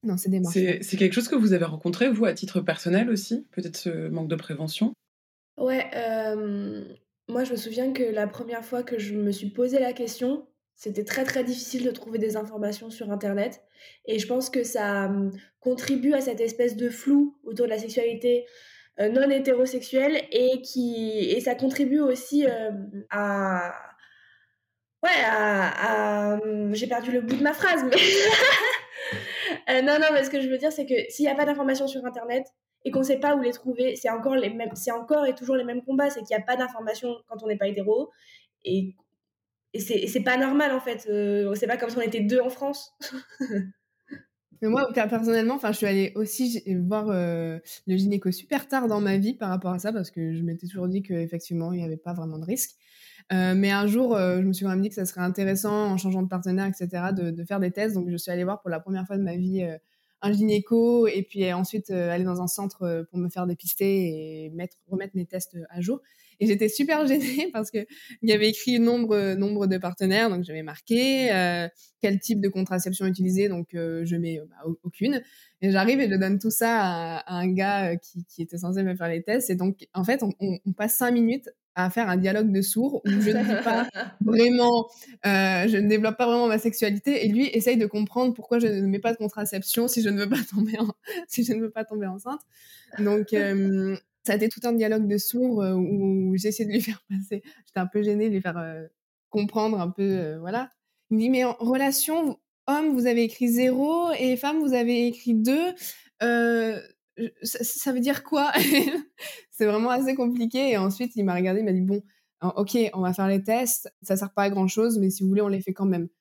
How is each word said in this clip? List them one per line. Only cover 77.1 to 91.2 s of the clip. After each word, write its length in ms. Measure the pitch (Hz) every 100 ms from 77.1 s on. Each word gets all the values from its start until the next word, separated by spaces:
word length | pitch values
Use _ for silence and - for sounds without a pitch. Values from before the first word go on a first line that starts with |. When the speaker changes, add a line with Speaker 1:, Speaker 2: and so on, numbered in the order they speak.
| 165
Speaker 1:
à 160 | -
un 140 | 180 185
gars, 440 | 185 190 202 190
euh, 40 | 170
qui, 280 | - 180
qui 160 | 175 -
était 160 | 165 175
censé 260 | 180 190
me 140 | 190 185
faire 120 | 170
les 140 | 170
tests. 280 | 170 233 240
Et 40 |
donc, 320 | 180 185 196 -
en 100 | 185
fait, 200 | 185 269
on, 100 | 208 -
on, 180 | 196 180
on 80 | -
passe 220 | 185 214 -
cinq 140 | 247
minutes 380 | 240 226 262 - - _
à 160 | - 180
faire 180 | 202 220
un 80 | 180
dialogue 340 | 190 202 220
de 120 | 190
sourds 400 | 196 220 262 285
où 60 | 202
je 200 | 202 214
ne 120 | 220
dis 180 | 208 214
pas 240 | 240 226 240 190
Speaker 3:
<laughs> 200 | 196 -
Speaker 1:
vraiment, 640 | 214 226 240 247 240 240 226 - - 240 202
euh, 420 | 196 190 185 202
je 80 | 214
ne 120 | 208
développe 280 | 214 220 220
pas 100 | 240
vraiment 200 | 240 240
ma 120 | 214
sexualité 640 | 226 220 214 208 277 285
et 40 | 220
lui 200 | 214 269
essaye 280 | 233 233 247
de 80 | 214
comprendre 460 | 208 208 240 254
pourquoi 260 | 240 - 233
je 80 | 233
ne 200 | 202 196
mets 120 | 196
pas 140 | 233
de 60 | 226
contraception 720 | 214 - 214 196 190 - 240
si 120 | 247
je 60 | 220
ne 100 | 202
veux 80 | 202
pas 120 | 269
<laughs> 60 | 214
tomber 240 | 196 214 214
en-, 160 | 220 - - 392